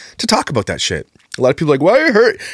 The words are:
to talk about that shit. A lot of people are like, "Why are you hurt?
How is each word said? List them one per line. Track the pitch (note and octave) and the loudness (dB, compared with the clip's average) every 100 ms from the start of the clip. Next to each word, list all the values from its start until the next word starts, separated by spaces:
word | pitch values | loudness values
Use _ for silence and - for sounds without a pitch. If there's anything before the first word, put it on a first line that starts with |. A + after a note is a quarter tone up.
| - - | -18 -8
to | A3+ | -2
talk | A#3+ - | -2 -2
about | B2 G2 | -4 -4
that | D#2+ | -6
shit. | - E2 - _ _ - | -4 -6 -8 _ _ -2
A | |
lot | B2+ | 0
of | - | 2
people | D#3 | 0
are | C3+ | 2
like, | |
"Why | D#3+ B3+ | 4 4
are | D#4 | 4
you | |
hurt? | A3+ A#3+ - - | 4 2 0 -10